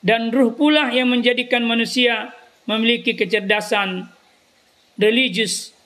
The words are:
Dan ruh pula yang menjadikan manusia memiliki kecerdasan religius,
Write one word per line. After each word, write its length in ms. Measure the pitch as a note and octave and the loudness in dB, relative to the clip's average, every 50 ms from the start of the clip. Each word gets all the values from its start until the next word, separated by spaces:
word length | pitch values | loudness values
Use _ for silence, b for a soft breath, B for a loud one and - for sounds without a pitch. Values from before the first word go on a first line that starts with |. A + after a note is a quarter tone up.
| - | 2
Dan 320 | F3+ A3 A3+ A#3 A#3 A#3 | 2 2 2 0 0 2
ruh 160 | C4+ C4 A3+ | 2 2 2
pula 400 | A3+ - D4 D4+ D4+ D4+ D4 B3+ | 2 2 2 4 4 4 2 2
yang 160 | A#3 B3+ B3+ | 0 0 0
menjadikan 560 | B3 B3 B3 A#3 B3 B3 B3 B3 B3 - A#3+ A#3 | 2 0 2 2 2 0 0 -2 -2 -2 0 0
manusia 720 | A#3 A#3 A#3 A3+ - - B3+ B3 A#3+ A#3 A3 G#3+ B3+ - - - - _ _ _ | 0 0 0 -2 -2 0 0 2 2 0 -2 -6 -10 -14 -20 -20 -20 _ _ _
memiliki 480 | - G#3+ A3 A3+ A3+ A#3+ A#3 A#3 A#3 A3 | -4 -2 0 2 0 0 0 0 -4 -2
kecerdasan 960 | F3+ A3 F#3 G#3+ G#3 G3 F#3+ G#3 G#3+ G#3 - A3 G3+ G3 F#3+ F#3 F#3 G3+ - _ _ _ _ _ _ _ _ _ _ _ _ _ _ _ _ _ - | -2 -2 -2 -2 -2 0 0 -2 -2 0 -2 -2 -2 -2 -2 -4 -8 -10 -12 _ _ _ _ _ _ _ _ _ _ _ _ _ _ _ _ _ 0
religius, 720 | G3+ G#3+ A3+ B3 C4 B3 F3+ F3+ A3 F#3 - - - - _ _ _ | 2 2 4 2 0 0 0 -2 -4 -4 -4 -8 -10 -14 _ _ _